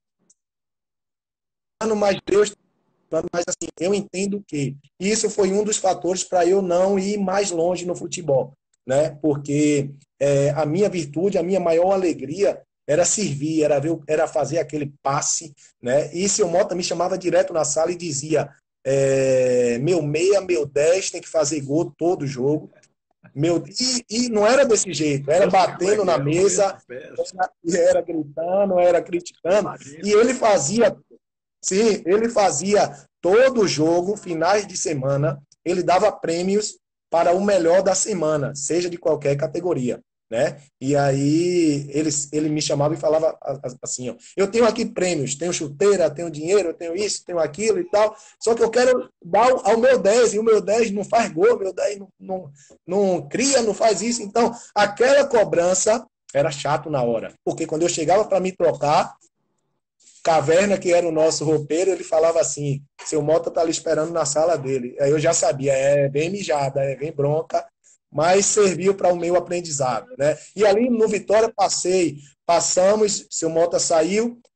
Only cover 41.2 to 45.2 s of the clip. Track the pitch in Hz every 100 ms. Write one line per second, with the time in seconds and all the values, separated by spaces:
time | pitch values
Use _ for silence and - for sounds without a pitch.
41.2 | 143 156 175 175 160 143 143 147 156 143
42.2 | - 151 156 151 147 143 147 160 160 156
43.2 | 160 - - 139 135 - - - 123 -
44.2 | - - 196 226 226 226 202 - 180 165